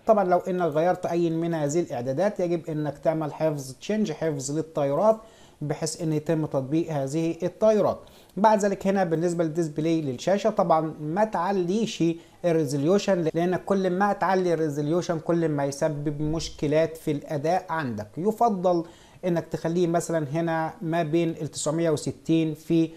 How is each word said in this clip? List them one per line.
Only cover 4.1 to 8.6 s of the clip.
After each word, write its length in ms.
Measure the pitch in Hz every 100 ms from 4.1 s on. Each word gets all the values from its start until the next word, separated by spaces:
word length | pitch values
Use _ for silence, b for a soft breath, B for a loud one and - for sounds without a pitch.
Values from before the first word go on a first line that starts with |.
حفظ 460 | 147 160 143 135 151
للتغيرات، 600 | 160 156 139 143 214 220 B B B B
بحيث 400 | 147 151 160 -
إن 120 | 165
يتم 320 | 151 151 160 151
تطبيق 460 | 143 131 160 165
هذه 440 | 147 135 160 165 160
التغيرات. 560 | 175 - 214 214 143 104 - B B -
بعد 220 | 220
ذلك 280 | 214